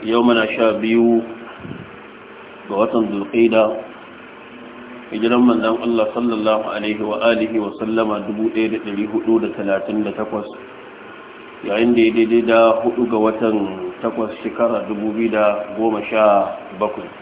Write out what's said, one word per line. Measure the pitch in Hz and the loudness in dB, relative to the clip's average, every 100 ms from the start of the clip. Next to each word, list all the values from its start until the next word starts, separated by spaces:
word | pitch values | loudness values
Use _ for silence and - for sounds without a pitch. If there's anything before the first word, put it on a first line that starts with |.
يومنا | 110 117 120 117 110 | 0 2 4 4 0
sha | - 113 104 | 2 2 2
biyu | 110 117 117 117 113 - - - - - - - - - - - - - - | 2 4 6 4 0 -12 -16 -16 -14 -14 -16 -18 -20 -20 -20 -20 -20 -20 -6
ga | 101 | 0
watan | 110 117 107 | 0 2 0
Zulqa'da, | 101 98 117 113 110 110 - - - - - - - - - - - - - - | -2 -2 2 4 6 2 0 -10 -16 -20 -20 -20 -20 -20 -20 -18 -18 -18 -18 -10
hijiran | 107 113 120 | -2 2 4
manzon | 123 113 110 113 | 4 4 2 0
Allah | 117 117 107 | 0 0 0
sallallahu | 120 120 110 107 107 - | 0 -2 0 2 0 0
alaihi | 98 104 107 | -6 -4 -4
wa | 104 107 | -4 0
alihi | 117 113 110 113 | 2 2 0 -2
wa | 101 - | -4 -6
sallama | 110 110 110 104 101 | -4 0 0 -2 -4
dubu | 104 110 | -4 -2
ɗaya | 110 110 107 | 0 -2 -2
da | |
ɗari | 107 98 107 | -6 -4 -2
hudu | 110 113 113 | -2 2 2
da | 107 - | 2 -4
talatin | 98 98 95 107 | -2 -2 -2 -4
da | 104 | -4
takwas, | 101 107 - - - - - - - - - - - - - | -4 -6 -6 -8 -14 -18 -18 -20 -20 -20 -20 -20 -20 -20 -14
yayin | - 101 120 120 | -4 0 4 6
da | |
ya | 113 | 4
daidai | 110 113 117 | 4 4 4
da | 117 113 113 110 | 4 6 6 4
hudu | 117 117 117 | 0 0 0
ga | 113 | 2
watan | 110 110 117 107 98 95 - - | 0 2 0 0 -2 -6 -10 -6
takwas, | - 117 107 - | -6 -4 -6 -6
shekara | 117 - 117 110 98 | -10 -2 0 0 -4
dubu | 104 107 107 | -4 -4 -2
biyu | 113 | 0
da | 107 104 104 - | 2 2 0 -4
goma | 104 113 107 - | -2 -2 -2 -2
sha | 113 107 101 95 - - 95 | 2 4 4 2 -6 -12 -4
bakwai. | 104 107 - - | -4 -4 -12 -14